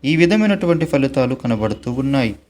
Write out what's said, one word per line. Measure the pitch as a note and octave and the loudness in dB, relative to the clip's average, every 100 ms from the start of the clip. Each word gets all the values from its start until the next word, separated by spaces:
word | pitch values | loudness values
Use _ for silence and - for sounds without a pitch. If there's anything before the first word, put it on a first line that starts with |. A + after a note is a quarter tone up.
| C3+ | 0
ఈ | E3 | 2
విధమైనటువంటి | F3 G#3+ G#3+ G3 F3 E3+ D#3+ | 4 4 2 0 2 0 0
ఫలితాలు | C#3+ C3+ C#3 B2+ B2+ | 0 0 0 -2 -2
కనబడుతూ | A#2+ A2 G#2+ G#2 - B2 | -4 -2 -2 -4 -6 -4
ఉన్నాయి. | C3+ C#3 A#2 G2+ | -2 0 0 -4